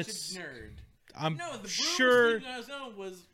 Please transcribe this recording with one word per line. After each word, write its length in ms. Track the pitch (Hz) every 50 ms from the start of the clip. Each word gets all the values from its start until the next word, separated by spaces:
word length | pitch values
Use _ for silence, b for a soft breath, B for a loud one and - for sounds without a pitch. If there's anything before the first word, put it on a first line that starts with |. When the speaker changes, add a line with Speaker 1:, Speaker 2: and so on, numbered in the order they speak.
| 175
Speaker 1:
such 60 | -
Speaker 2:
its 260 | - - - - 180
Speaker 1:
a 40 | 185
nerd. 320 | 170 147 127 120 110 107 - - - - _ _ _ _ - -
Speaker 2:
I'm 200 | 151 160 160 143
Speaker 1:
No, 160 | 349 339 269
the 40 | 220
broom 80 | 196 196
Speaker 2:
sure 640 | - - 269 320 349 359 262 254 247 247 240 233 226
Speaker 1:
was 80 | 220 -
sweeping 100 | 254 254
on 60 | 247
its 100 | 233 269
own 280 | 285 277 269 247 214 196
was, 260 | 196 190 185 180 175 _